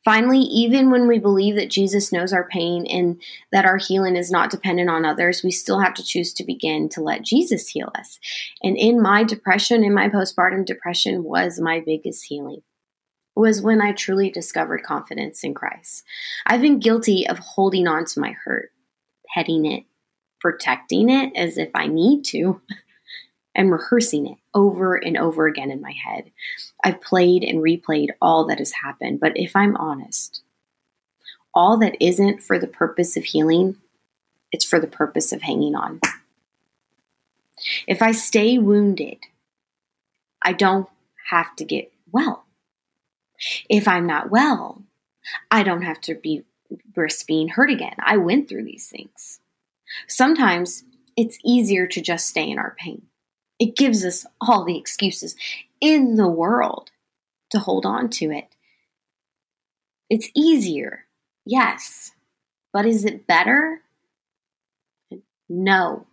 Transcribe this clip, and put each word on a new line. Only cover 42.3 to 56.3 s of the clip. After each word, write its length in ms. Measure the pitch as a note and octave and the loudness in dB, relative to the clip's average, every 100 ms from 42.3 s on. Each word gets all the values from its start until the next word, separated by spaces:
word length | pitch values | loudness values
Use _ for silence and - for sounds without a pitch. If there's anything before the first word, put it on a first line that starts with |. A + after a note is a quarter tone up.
| - _ _ _ _ _ _ _ _ _ _ - - - | -4 _ _ _ _ _ _ _ _ _ _ -10 -10 0
If 180 | G#3 G#3 | 2 4
I'm 180 | F3+ F3 | 2 0
not 240 | D3 - | -2 2
well, 540 | G#3+ D4 B3+ - - - _ _ _ - - _ | 2 4 2 -4 -14 -20 _ _ _ -16 -16 _
I 140 | A3 | 0
don't 180 | G3 E3+ | 2 -2
have 180 | F3 D#3 | -4 -8
to 140 | - D#3+ | -10 -8
be, 280 | D#3+ D3+ - _ _ - _ F#3+ | -6 -6 -8 _ _ -20 _ -4
risk 300 | D3+ - - | -4 -4 -4
being 200 | D#3 D#3+ | -2 -2
hurt 240 | F#3+ C#4+ | 0 2
again. 240 | C4 - - | 0 -6 -4
I 180 | - G3+ | 0 2
went 300 | E3+ B3+ C#4+ | 2 0 0
through 180 | - A2 | -8 -10
these 220 | - - | -12 -16
things. 520 | - - _ - - _ _ _ _ _ - - | -16 -20 _ -20 -20 _ _ _ _ _ -18 -8
Sometimes 760 | - C4 D#4 A#3 F3 F3 - _ _ _ - | 0 2 4 2 2 -4 -8 _ _ _ -4
it's 240 | A#3 - | -4 -2
easier 440 | - B3 G#3 F#3+ F3+ | 0 2 2 0 0
to 140 | - | -4
just 260 | E3+ E3+ - | -4 -4 -4
stay 220 | - D#3 | -4 -6
in 100 | C#3+ | -6
our 160 | - - | -8 -10
pain. 260 | E3 - _ _ _ _ _ _ | -16 -16 _ _ _ _ _ _
It 160 | A3+ - | -2 2
gives 300 | C4+ A3 F#3 | 2 2 -2
us 200 | F3 - _ | -6 -12 _
all 260 | - A3 F3 | 0 2 0
the 120 | E3 | -6
excuses 580 | - - G3 - - - - - - _ | -8 -4 -4 -4 -12 -12 -12 -14 -18 _
in 340 | D4+ D#4 B3+ A3 | 2 4 4 4
the 120 | |
world 640 | F#3+ | 2